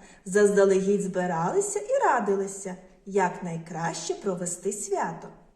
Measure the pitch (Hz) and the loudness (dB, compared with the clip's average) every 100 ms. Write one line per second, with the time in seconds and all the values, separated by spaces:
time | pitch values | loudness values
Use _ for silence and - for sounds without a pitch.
0 | - - 190 202 202 190 196 190 185 202 | -20 -18 -2 4 6 6 6 4 2 0
1 | 180 180 180 165 175 359 403 415 - 539 | 0 -2 -2 0 0 0 -2 -4 -2 2
2 | 415 262 202 196 190 - 190 180 - _ | 2 2 2 0 -2 -8 -12 -12 -16 _
3 | - 196 175 170 180 165 - 165 170 - | -4 0 0 -2 -8 -8 -8 -6 -6 -4
4 | - 359 202 175 175 - 196 - - 359 | -6 -6 -4 -4 -4 -6 -6 -2 0 2
5 | 185 165 165 - - | 0 -6 -14 -18 -20